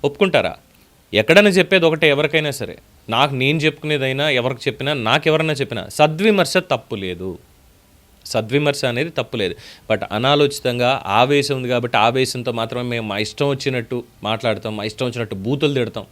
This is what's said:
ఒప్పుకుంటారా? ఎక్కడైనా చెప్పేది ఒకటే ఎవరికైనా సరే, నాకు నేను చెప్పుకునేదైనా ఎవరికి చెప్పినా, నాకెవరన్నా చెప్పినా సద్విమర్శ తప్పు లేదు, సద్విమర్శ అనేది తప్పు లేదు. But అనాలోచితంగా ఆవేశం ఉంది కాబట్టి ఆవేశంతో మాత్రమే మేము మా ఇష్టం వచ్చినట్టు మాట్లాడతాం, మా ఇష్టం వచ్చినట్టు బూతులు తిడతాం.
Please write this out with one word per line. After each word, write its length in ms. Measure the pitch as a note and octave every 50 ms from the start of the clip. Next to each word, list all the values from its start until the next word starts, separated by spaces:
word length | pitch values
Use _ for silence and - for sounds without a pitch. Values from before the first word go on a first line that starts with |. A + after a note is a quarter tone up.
| -
ఒప్పుకుంటారా? 520 | C#3+ C#3+ - G3+ F#3+ D#3 C3 F#2+ E2 - - _ _ _ _ _ _ _ _ _ _ -
ఎక్కడైనా 360 | G2+ G#2+ - E3 G3 G#3 G#3
చెప్పేది 360 | F3+ F#3+ F3 - G3 F#3 E3
ఒకటే 240 | D#3+ D#3+ D#3 E3 D3+
ఎవరికైనా 420 | C#3+ C#3 D3+ D3 D#3 D#3+ D3+ D3
సరే, 260 | C3 - A2+ F2+ F2 - _ _ _ _ _ -
నాకు 260 | A2+ A#2+ C#3 C#3+ C#3
నేను 220 | B2+ C3 C#3 D3+
చెప్పుకునేదైనా 720 | D#3+ C#3+ D#3 - - - D3+ D3+ C#3 C3+ C3 C3 C#3 D3 D#3
ఎవరికి 320 | C#3 B2 A#2 B2+ B2+ A#2 -
చెప్పినా, 260 | C#3 A#2 - - C#3 D3+
నాకెవరన్నా 600 | C3+ A2 A2 A#2 B2+ - D#3+ D3+ D#3 D#3+ D#3+ D3
చెప్పినా 340 | C3 C#3 - - G#2+ F2 G#2
సద్విమర్శ 680 | - - D3+ D3+ D#3 D#3+ G3+ A3+ G#3 G3 F3 - -
తప్పు 380 | F#3 - - C#3 A#2+ - _ A#2+
లేదు, 420 | G2+ G2 F#2 F2+ E2+ F#2 F#2+ F2 - - _ _ _ _ _ _ _ _ _ _ _ _ _ _ _ _
సద్విమర్శ 600 | - - A#2 A2 G#2+ B2+ C#3+ D3 D3 C#3 - -
అనేది 240 | B2+ A#2 A#2+ D3+ E3+
తప్పు 280 | D#3+ - A#2+ - -
లేదు. 180 | A#2 G2+ F2+ E2+ - - - - - _ -
But 140 | A2 G2 - -
అనాలోచితంగా 920 | G2 G#2+ B2 C3+ D3 D3 D3 C#3 C#3+ - - B2+ A#2+ A#2+ B2 B2 C3+ A#2+ -
ఆవేశం 500 | G2 G2 A2 B2 C3+ C#3+ C#3+ C#3 C#3+ C#3
ఉంది 120 | C3 B2+
కాబట్టి 300 | A#2+ B2 A#2+ A#2+ A#2+ -
ఆవేశంతో 540 | A2+ G#2+ A#2+ A#2+ C3 C3 B2+ - B2+ A#2 B2
మాత్రమే 320 | A#2 A#2 A2+ A2 A#2 B2 B2
మేము 240 | B2 A#2+ A#2 A2+
మా 100 | G#2+ G2
ఇష్టం 320 | G#2 G#2+ - - - C#3+ C#3+
వచ్చినట్టు 540 | C#3 C3 - C#3+ B2+ B2 A2+ - B2+ A#2+ A#2+ - _ _ -
మాట్లాడతాం, 540 | G#2 A2+ A2 - A#2 G#2+ G2+ - A2+ A2
మా 60 | G#2+ G2+
ఇష్టం 220 | A2 G#2+ - C3
వచ్చినట్టు 300 | B2 A#2 A#2+ A#2 G#2+ G#2+
బూతులు 380 | G2 F#2+ A#2 C#3 C#3 D#3 D3 C#3+
తిడతాం. 320 | C3+ A#2+ A2 - A2+ G2+ -